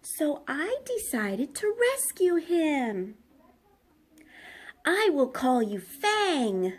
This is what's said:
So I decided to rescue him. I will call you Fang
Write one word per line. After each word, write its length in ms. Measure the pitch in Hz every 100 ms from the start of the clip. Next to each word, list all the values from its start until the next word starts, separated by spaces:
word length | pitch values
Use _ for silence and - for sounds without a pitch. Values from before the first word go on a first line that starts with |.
So 420 | - - 302 285 -
I 300 | 269 349 523
decided 680 | 523 480 - 240 208 196 277
to 180 | - 415 453 480
rescue 420 | 539 - - 359
him. 800 | 349 330 349 320 285 240 202 190 214 _ _ _ _ _ _ _ _ _ _ - - - - - -
I 240 | - 370 427
will 160 | 294 254
call 340 | - 254 254
you 160 | 214 202
Fang 960 | 180 - 415 427 403 311 233 190 185